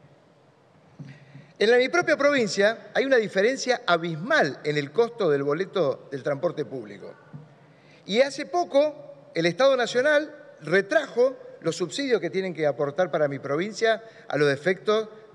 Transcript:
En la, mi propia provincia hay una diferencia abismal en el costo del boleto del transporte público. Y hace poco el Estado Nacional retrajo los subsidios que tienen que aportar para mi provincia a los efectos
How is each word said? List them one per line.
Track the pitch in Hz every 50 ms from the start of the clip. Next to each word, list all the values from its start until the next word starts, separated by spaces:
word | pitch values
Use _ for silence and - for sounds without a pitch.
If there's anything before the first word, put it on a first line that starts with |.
| - _ _ _ _ _ _ _ _ _ _ _ _ _ _ _ _ _ _ - 143 - - - - - - - - - _ -
En | 202 214
la, | 247 247
mi | 247 262
propia | - 359 349 339 302
provincia | 285 277 285 285 262 226 185 - 196 196 214 226 - - - -
hay | 185 254
una | 269 269
diferencia | 233 214 175 - 196 196 240 269 - - 247 240 - - -
abismal | 175 170 165 175 165 147 180 262 320 294 202 143 123 -
en | - 151 147
el | 147 143 139
costo | - 220 233 226 233 - 202 156
del | 143 139
boleto | 139 147 147 165 190 175 - 196 160 135 113 - - -
del | 143 135
transporte | 120 151 143 135 175 170 147 151 143
público. | - 135 127 107 104 101 95 95 98 95 - - - - - - - - _ - _ _ _ _ - - - -
Y | - 190 233
hace | 269 285 277 302 285
poco | - - 359 339 - - 277 302 302 294 - - - - - - - -
el | 170 165
Estado | 175 170 170 262 277 269
Nacional | 247 233 - - 247 262 302 302 294 302 294 - - - - - -
retrajo | 156 151 170 196 190 - - 320 277 - - 233 247 269 262 - - - - -
los | - 165 156
subsidios | - 180 156 - - 285 262 233 185
que | 180 160
tienen | 165 190 190 190 165
que | 156 156 143
aportar | 135 143 147 143 143 - 185 -
para | - 160 151
mi | 139 139 131
provincia | - 135 139 156 190 220 208 - 226 220 220 214 - - - - - -
a | -
los | 143 151 143
efectos | 139 139 - 180 190 185 - 214 208 220 220 220 - - - -